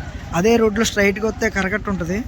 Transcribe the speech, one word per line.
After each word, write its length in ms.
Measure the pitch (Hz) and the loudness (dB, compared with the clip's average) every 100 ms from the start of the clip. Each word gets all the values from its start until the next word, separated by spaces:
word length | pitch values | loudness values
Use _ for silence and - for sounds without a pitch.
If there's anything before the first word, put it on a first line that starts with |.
| - - - 170 | -10 -12 -6 0
అదే 180 | 208 233 | 4 4
రోడ్లో 280 | 220 208 214 | 4 2 0
స్ట్రైట్గా 420 | 208 202 202 220 | 2 2 2 -2
వస్తే 220 | 214 226 | 0 -2
కరకట్ట 400 | 196 190 214 220 | 0 -2 -2 -2
ఉంటుంది, 280 | 190 170 196 | -4 -2 -4